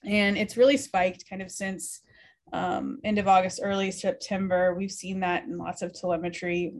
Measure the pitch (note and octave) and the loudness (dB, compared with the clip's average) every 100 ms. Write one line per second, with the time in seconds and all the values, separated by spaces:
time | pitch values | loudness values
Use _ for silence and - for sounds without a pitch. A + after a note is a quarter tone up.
0 | - G#3 G3+ G3+ G#3 A3+ B3+ C#4+ - F#3 | -2 2 4 2 0 6 6 6 2 2
1 | F#3 F#3 - F#3+ F#3 - F#3+ F#3 - - | 2 0 -10 -12 -10 -6 -6 -6 -8 -14
2 | _ _ - _ _ F3+ F3+ - - - | _ _ -20 _ _ -4 -2 -2 -4 -4
3 | A3 G#3 G3 F#3+ F#3 - G3+ G3 F#3+ F#3+ | 0 2 6 6 6 0 -2 0 -2 -2
4 | G3 - - G3 F#3+ F3+ F3+ F3+ G3 - | -4 -4 -4 -2 0 2 2 2 -4 -8
5 | F3+ F#3+ F3+ F3 - F3 E3+ F3 F3 - | -8 -4 -2 -2 -4 -8 -8 -6 -8 -6
6 | F3+ E3+ F3 E3+ F3+ F3 F3 - | -4 -2 -2 -6 -4 -2 -4 -6